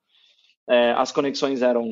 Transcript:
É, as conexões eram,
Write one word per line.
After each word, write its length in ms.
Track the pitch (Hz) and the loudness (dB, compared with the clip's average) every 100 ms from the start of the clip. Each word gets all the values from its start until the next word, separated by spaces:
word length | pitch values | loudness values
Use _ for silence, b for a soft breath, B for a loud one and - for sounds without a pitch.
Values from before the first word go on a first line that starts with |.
| _ b b b b b - | _ b b b b b 0
É, 240 | 123 120 | 2 2
as 180 | 117 127 | 0 -2
conexões 520 | - 139 131 139 135 | -2 -2 -2 -2 0
eram, 240 | 123 120 117 | 0 0 -2